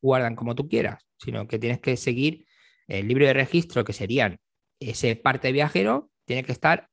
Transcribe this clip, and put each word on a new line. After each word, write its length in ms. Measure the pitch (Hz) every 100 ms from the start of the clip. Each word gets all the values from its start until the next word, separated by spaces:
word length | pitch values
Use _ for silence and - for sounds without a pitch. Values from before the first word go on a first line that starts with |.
guardan 360 | 135 131 117 113
como 180 | 117 120
tú 140 | 147
quieras, 340 | 226 - - _ _
sino 280 | - 113 107
que 140 | 110
tienes 220 | 117 123
que 160 | - 123
seguir 480 | - 123 143 - _ _ _ _ -
el 220 | 98 104
libro 160 | 131 139
de 80 |
registro, 500 | 135 131 170 165 123
que 80 | 113
serían 460 | - 101 131 107 85 _ _ _ _
ese 380 | 120 - 123 113
parte 340 | 135 131 131
viajero, 580 | 135 151 185 202 262 - _ -
tiene 160 | 123
que 100 | 131
estar 360 | 120 156 175 -